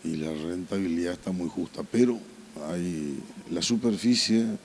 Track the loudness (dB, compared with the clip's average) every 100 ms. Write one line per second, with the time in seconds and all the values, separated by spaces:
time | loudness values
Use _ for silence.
0 | -4 -2 -4 -4 -4 -4 -4 -2 0 0
1 | 0 -2 -4 -2 -2 -4 -6 -6 -2 4
2 | 4 4 -8 -18 -16 -10 -4 -2 -2 -2
3 | -4 -6 -10 -14 -6 -2 0 2 2 2
4 | 4 4 4 4 4 -2